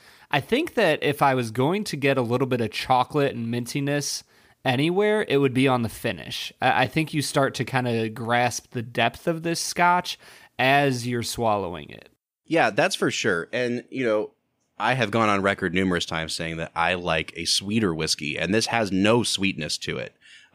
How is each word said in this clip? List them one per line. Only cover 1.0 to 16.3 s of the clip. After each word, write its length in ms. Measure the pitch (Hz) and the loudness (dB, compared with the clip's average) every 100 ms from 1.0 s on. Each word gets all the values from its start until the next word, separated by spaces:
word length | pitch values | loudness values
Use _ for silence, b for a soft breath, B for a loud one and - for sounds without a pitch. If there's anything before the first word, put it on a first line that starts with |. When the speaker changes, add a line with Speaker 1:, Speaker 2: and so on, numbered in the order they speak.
Speaker 1:
if 180 | 139 - | 0 2
I 140 | 143 | 2
was 160 | 131 117 | 2 0
going 320 | 113 135 196 | 0 0 0
to 120 | 208 151 | -4 -2
get 200 | 139 135 | 0 2
a 60 | |
little 240 | 117 123 131 | 0 0 0
bit 140 | 123 | 0
of 100 | 110 | -2
chocolate 640 | - - 127 123 151 139 | -4 2 2 2 0 0
and 180 | 117 117 | 0 -4
mintiness 720 | 120 127 147 139 143 139 - - b b b | -4 -4 -4 -2 -2 -4 -6 -10 b b b
anywhere, 600 | 131 123 156 180 214 214 - | -2 2 2 4 2 2 2
it 100 | 139 | 2
would 160 | 139 | 4
be 120 | 127 135 | 4 4
on 160 | 127 | 2
the 60 | 113 | 0
finish. 640 | - 117 90 90 - - - | -4 -6 -6 -8 -10 -10 -2
I, 220 | 127 92 | 2 2
I 40 | 131 | 2
think 260 | 160 156 | 0 -2
you 80 | 151 | -2
start 340 | 135 147 135 | -2 0 0
to 100 | - | 0
kinda 440 | 123 131 123 117 113 | -4 -2 0 0 -2
grasp 600 | 110 113 120 123 - - | -4 -2 0 0 -2 -8
the 120 | 123 | -10
depth 440 | 117 117 117 - - | -6 0 0 0 -4
of 160 | 165 | -4
this 180 | 165 165 | -4 -4
scotch 600 | - - 175 180 - - B B B - | -4 2 2 2 0 -8 B B B 0
as 520 | 131 139 143 123 120 | 4 4 4 0 -2
you're 160 | 120 | -4
swallowing 680 | 113 - 113 104 90 85 73 | -4 -2 0 0 -2 -8 -12
it. 200 | - - _ _ _ - | -18 -20 _ _ _ -2
Speaker 2:
Yeah, 240 | 160 120 | 2 4
that's 240 | 104 175 | 4 0
for 160 | - 165 | 0 -2
sure. 380 | - 120 87 80 | 0 0 0 -2
And, 300 | 120 123 120 - | -4 -2 -4 -6
you 140 | 131 | -4
know, 300 | 123 107 101 _ _ _ _ - | 0 0 -2 _ _ _ _ -4
I 160 | 107 | 0
have 160 | 131 107 | 0 2
gone 180 | 113 110 | 2 4
on 140 | 101 | 4
record 320 | 98 98 95 | 2 2 0
numerous 320 | 87 95 87 - | 2 2 0 -2
times 260 | 82 80 | -4 -4